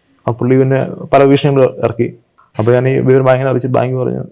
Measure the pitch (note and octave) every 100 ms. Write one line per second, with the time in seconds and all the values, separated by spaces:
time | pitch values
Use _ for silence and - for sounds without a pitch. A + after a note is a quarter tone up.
0 | _ _ - A#2 B2 C3 C3 C3+ C3 -
1 | - C#3 C#3 C3+ D3 C#3 B2+ - A2 G#2
2 | A#2+ - _ _ _ - A2 B2 B2+ C3+
3 | C3 C3 C3 B2+ C3+ B2+ B2+ B2+ A#2+ C3
4 | B2 B2+ -